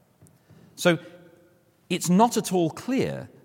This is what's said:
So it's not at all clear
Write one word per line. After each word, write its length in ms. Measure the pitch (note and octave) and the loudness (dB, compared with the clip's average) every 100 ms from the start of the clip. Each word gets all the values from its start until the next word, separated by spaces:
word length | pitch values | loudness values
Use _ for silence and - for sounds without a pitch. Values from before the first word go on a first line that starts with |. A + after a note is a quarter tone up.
| _ _ - _ _ - - - | _ _ -20 _ _ -20 -20 -2
So 220 | F3 E3 - - - - _ _ _ _ _ | 0 0 -4 -20 -20 -20 _ _ _ _ _
it's 200 | F3+ - | -4 2
not 260 | F3+ A#3+ A#3 | 4 4 2
at 140 | - | -2
all 180 | F#3 D#3+ | -2 -2
clear 600 | - - B3+ E2 C2+ - - | -4 -4 -2 -2 -6 -12 -20